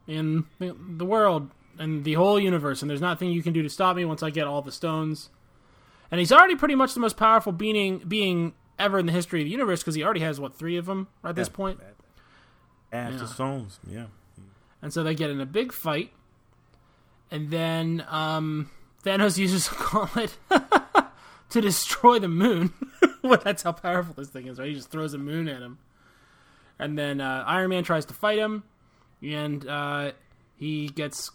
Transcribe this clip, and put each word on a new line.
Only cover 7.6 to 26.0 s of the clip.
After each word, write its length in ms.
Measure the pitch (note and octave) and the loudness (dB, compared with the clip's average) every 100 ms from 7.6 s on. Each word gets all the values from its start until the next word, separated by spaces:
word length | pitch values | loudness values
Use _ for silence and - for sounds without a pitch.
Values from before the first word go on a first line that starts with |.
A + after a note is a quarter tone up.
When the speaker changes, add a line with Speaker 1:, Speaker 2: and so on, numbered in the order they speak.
| G#3+ G#3+ G3 F#3+ E3+ | 0 0 0 -2 -4
Speaker 1:
being 460 | G#3+ G3 F3 E3 - _ - | 0 2 2 -2 -6 _ -2
ever 220 | G3 G3 | 0 2
in 60 | E3+ | 2
the 60 | |
history 280 | F3 E3+ E3+ | 0 0 -2
of 60 | D3 | -2
the 40 | |
universe, 320 | B3 A3+ E3+ | -2 -2 -2
'cause 140 | E3+ D#3 | -2 -2
he 80 | |
already 160 | F3+ G3 | -2 0
has, 180 | D#3+ C#3 | -2 -4
what, 160 | C#3 | -10
three 220 | - D#3+ F3 | -8 -6 -6
of 120 | F3 | -4
'em 200 | F#3+ F#3+ _ | -6 -8 _
at 100 | E3+ | -8
this 140 | E3+ F3+ | -6 -6
Speaker 2:
Yeah. 80 | - | -6
Speaker 1:
point? 240 | F#3+ - F#2+ - _ _ _ _ _ _ _ _ _ | -6 -8 -14 -20 _ _ _ _ _ _ _ _ _
Speaker 2:
Half 200 | A#2 B2 | -10 -8
the 40 | B2+ | -8
Speaker 1:
Yeah. 80 | A2 | -10
Speaker 2:
stones, 540 | - C3+ C3+ G2+ - | -6 -6 -6 -10 -16
yeah. 220 | F#2+ A2 A2 - _ - F#2+ _ _ _ | -16 -14 -14 -20 _ -20 -20 _ _ _
Speaker 1:
And 120 | D3+ | -8
so 100 | E3 | -4
they 140 | D#3+ D#3 | -2 -2
get 140 | D3+ | -4
in 100 | C#3 | -4
a 60 | C3+ | -4
big 260 | G3 B3 | -4 -4
fight, 400 | - E3 D3+ A3+ _ _ _ _ _ _ _ _ _ _ _ _ | -6 -4 -4 -4 _ _ _ _ _ _ _ _ _ _ _ _
and 180 | D3+ D3 | -8 -4
then, 540 | E3 E3 E3 E3 E3 - | -2 -2 -2 -2 -4 -4
um, 640 | D#3 D#3 D#3+ D#3 D3+ D3+ - - _ | -4 -2 -2 -2 -4 -8 -14 -20 _
Thanos 340 | G3 G3 G#3 F3 | -2 2 4 4
<laughs> 0 | |
uses 300 | F#3 F#3 - | 2 2 -2
a 60 | |
gauntlet 640 | - - G#3+ F3+ A#3 A3 - - | -4 0 0 0 -2 -4 -8 2
<laughs> 600 | E4 - G#4 - F#4+ - - - - _ | 2 4 2 4 2 2 -6 -20 -20 _
to 100 | A#3 | 0
destroy 600 | G3+ D#3+ - - A#3+ A#3 | 2 0 -2 6 6 6
the 80 | F#3 | 2
moon. 440 | E3 A#3 F3 F3 - | 2 4 4 0 -4
<laughs> 40 | C4+ - F#4 - | -14 2 2 2
Well, 160 | B3+ A#3+ | 4 4
that's 200 | G3+ - | 4 -2
how 100 | E3+ | -2
powerful 400 | E3 F3+ F3+ E3+ | -2 -2 -2 -2
this 160 | C#3+ C#3 | -10 -14
thing 200 | C3 B2+ | -12 -12
is, 100 | B2 | -10
right? 100 | C#3+ | -8
He 60 | |
just 160 | C#3+ - | -8 -8
throws 240 | D#3 D#3 | -6 -6
a 40 | C#3+ | -6
moon 300 | C#3+ D#3+ D#3+ | -6 -4 -4
at 140 | B2+ | -6
him. 160 | B2 C3+ _ _ | -12 -18 _ _